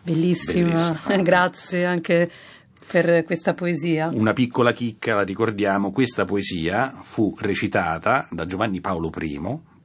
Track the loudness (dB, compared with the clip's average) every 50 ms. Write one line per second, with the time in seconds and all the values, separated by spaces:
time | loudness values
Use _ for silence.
0 | _ -2 0 2 2 2 2 2 0 0 2 2 2 2 2 2 2 0 0 -4
1 | -2 -2 0 2 4 4 4 4 4 2 0 -4 -4 -2 -2 0 0 0 0 -2
2 | 0 2 2 2 2 2 -2 -12 -20 -20 -20 -20 -20 _ _ -20 -20 0 2 2
3 | 4 6 4 4 2 2 -4 -2 0 -2 -2 0 -2 -2 -2 -2 0 0 0 0
4 | 0 0 0 2 2 2 4 2 0 0 2 2 2 2 2 0 -4 -6 -6 -6
5 | -4 -2 0 0 0 -2 0 -2 -2 -2 0 0 0 0 2 0 0 -2 0 0
6 | 0 0 2 -2 -2 -2 -2 -2 -2 -2 -2 -2 -2 -2 0 0 -2 -2 -6 -12
7 | -16 -12 -2 0 0 0 0 -2 -4 -2 -2 -2 -2 0 0 0 0 0 -2 -2
8 | 0 0 0 0 0 -4 -8 -8 -6 -6 -4 -2 -2 -2 -2 -4 -4 -4 -4 -2
9 | -2 -4 -4 -4 -6 -6 -6 -6 -6 -6 -8 -8 -10 -18 _ -20 _